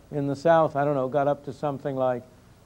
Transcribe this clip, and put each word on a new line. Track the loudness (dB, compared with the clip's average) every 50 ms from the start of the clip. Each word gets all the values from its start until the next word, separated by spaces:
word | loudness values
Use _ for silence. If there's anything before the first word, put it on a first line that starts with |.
| -18 -8
in | -6 -4 -4
the | -4 -4
South, | 0 4 4 6 6 4 2 0
I | 0 0
don't | 0 0
know, | 0 -2 0
got | 0 0 0 0
up | -2 -2 -6
to | -14 -10
something | -6 -4 -4 -4 -4 -6 -6 -4
like | -2 0 0 -2 -2 -6 -14 -20 -20 -20 -20 -20 -20 -20